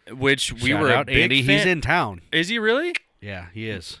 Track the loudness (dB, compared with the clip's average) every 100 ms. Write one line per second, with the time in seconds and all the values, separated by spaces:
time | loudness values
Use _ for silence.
0 | -20 -2 0 2 -2 -2 0 2 2 2
1 | 2 2 4 4 4 4 2 0 0 0
2 | 0 -6 -4 -2 -2 -2 0 0 -2 -6
3 | -10 _ -14 -14 -14 -10 -8 -8 -12 -16